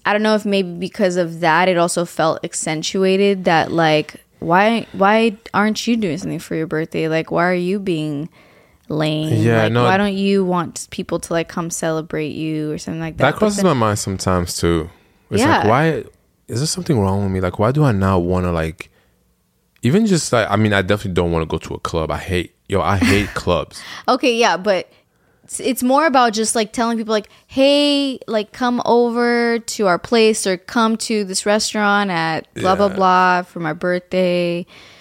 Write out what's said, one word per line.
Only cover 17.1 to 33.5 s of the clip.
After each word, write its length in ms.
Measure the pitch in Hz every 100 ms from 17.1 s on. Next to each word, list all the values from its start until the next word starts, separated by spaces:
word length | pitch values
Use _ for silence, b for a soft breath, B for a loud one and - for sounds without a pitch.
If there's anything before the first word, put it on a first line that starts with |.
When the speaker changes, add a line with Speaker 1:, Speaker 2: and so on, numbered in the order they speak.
| 98
Speaker 2:
with 80 | 98
me? 80 | 95
Like, 180 | 90 87
why 140 | 104
do 140 | 143 147
I 80 |
not 240 | 101 95 95
wanna, 280 | 87 92 90
like, 380 | 85 80 80 - _ _ _ _ _ _ _ _ _
even 260 | 117 175 220
just, 260 | 175 -
like, 160 | 123 95
I 60 | 101
mean, 160 | 107
I 80 | 101
definitely 320 | 92 104 101
don't 180 | 90 87
wanna 140 | 82 80
go 120 | 82
to 140 | - -
a 40 |
club. 320 | - 85 78
I 60 | 76
hate, 360 | - 92 80 _ _
yo, 140 | 95
I 160 | 80 98
hate 320 | 104 95 101
Speaker 1:
<laughs> 40 |
Speaker 2:
clubs. 480 | - - 85 69 - B B -
Speaker 1:
Okay, 260 | 254 277 226
yeah, 220 | 226 170
but 320 | 190 185 - b b _ _ _
it's, 160 | _ -
it's 240 | - 240
more 240 | 247 269 320
about 260 | 262 240
just, 220 | 214 220 240
like, 180 | 214
telling 240 | - 233 226
people, 140 | 220
like, 180 | 214 202 b b
"Hey, 720 | 262 269 285 285 285 277 254 -
like, 240 | 220 208
come 300 | - 247 240
over 760 | - 240 240 233 240 240 233 233
to 260 | 226 - 202
our 140 | 170
place 480 | - 233 220 214 202
or 100 | 180
come 400 | - 247 220 220
to 260 | - 220
this 220 | 196 190 208
restaurant 640 | 208 214 214 208 202 202
at 420 | 170 160 160 - -
blah, 180 | 185 190
blah, 120 | 202
Speaker 2:
Yeah. 80 | 190
Speaker 1:
blah 460 | 185 185 185 180
for 160 | 180